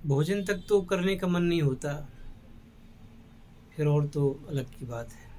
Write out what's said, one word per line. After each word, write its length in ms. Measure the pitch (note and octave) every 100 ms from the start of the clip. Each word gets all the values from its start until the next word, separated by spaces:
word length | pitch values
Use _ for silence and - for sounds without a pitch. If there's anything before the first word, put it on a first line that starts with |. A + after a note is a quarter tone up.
| D3
भोजन 380 | C#3 D#3 G3+ G3
तक 180 | G3 -
तो 120 | G3+
करने 340 | F#3 F#3 F3+ F#3+
का 120 | F#3
मन 160 | F3
नहीं 180 | F3 E3+
होता, 320 | C#3+ B2+ D3 D3 D3 - - - - - - - - - - - - - - - - -
फिर 120 | D3
और 200 | D3 D3
तो 380 | D3 C#3 C3+ -
अलग 300 | C#3+ B2 -
की 60 | B2
बात 280 | A#2 A#2
है। 180 | - -